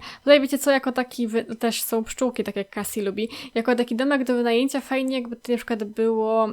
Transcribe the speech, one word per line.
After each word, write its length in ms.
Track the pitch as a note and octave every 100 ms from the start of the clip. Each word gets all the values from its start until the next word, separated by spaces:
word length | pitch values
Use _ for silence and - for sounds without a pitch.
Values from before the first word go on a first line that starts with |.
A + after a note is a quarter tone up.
| - -
Tutaj 220 | C#4 C#4+
wiecie 160 | C4+ C#4
co, 140 | C#4+
jako 200 | C4+ C4
taki 360 | B3 B3 - A#3
wy-, 280 | A3+ - A3
też 260 | A#3 A3
są 220 | - A3+
pszczółki, 400 | A3 - B3+ -
tak 120 | G3+ G3+
jak 140 | G3
Cassie 320 | - G3+ A3
lubi. 280 | G3 G3 A3+ - C4+ A#3
Jako 200 | A3+ A#3+
taki 200 | B3 A3+
domek 280 | C#4 C#4
do 100 | B3+
wynajęcia 480 | A#3+ A#3+ A#3 C4+ C#4
fajnie, 340 | - C4+ C4 C4
jakby 200 | A#3 A#3
tutaj 180 | -
na 40 | A#3
przykład 260 | - A3
było 680 | G#3 G#3+ A3+ A3 A3 A3+ A3